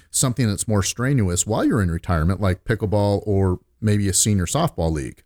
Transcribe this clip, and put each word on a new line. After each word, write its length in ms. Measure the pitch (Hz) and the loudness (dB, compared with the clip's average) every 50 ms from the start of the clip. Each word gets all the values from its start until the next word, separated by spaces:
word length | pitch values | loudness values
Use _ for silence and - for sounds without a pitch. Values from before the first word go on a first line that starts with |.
| - _ | -16 _
something 380 | - - - 131 123 - 127 110 | -4 -2 -2 0 0 0 0 0
that's 200 | 101 - - - | 0 -2 -2 0
more 160 | 107 101 92 | 0 0 0
strenuous 600 | - - - 120 131 147 131 104 90 87 90 - | 0 -2 -4 -2 0 2 2 2 2 0 -2 -2
while 180 | 101 107 - - | -2 -2 0 0
you're 160 | 302 233 127 | 2 2 2
in 100 | 98 87 | 2 0
retirement, 500 | 82 85 - - 90 78 78 85 98 87 | -2 -2 -2 -2 0 2 2 0 0 0
like 220 | 104 95 92 - _ | 0 0 -2 -2 _
pickleball 580 | - 120 98 113 101 98 104 101 101 101 98 - | -4 -2 -2 -2 0 0 2 2 2 0 0 0
or 340 | 107 101 98 98 92 90 - - _ _ _ | -2 0 0 2 0 0 -2 -6 _ _ _
maybe 280 | - 107 104 104 101 98 | 0 0 0 2 0 0
a 60 | 90 | 0
senior 320 | - - 110 104 98 90 | 0 0 2 2 0 0
softball 460 | - - 143 170 151 - - 85 82 | 0 0 0 0 -2 -2 -2 -2 -2
league. 320 | 80 76 67 58 - - _ | -2 -2 -4 -8 -12 -16 _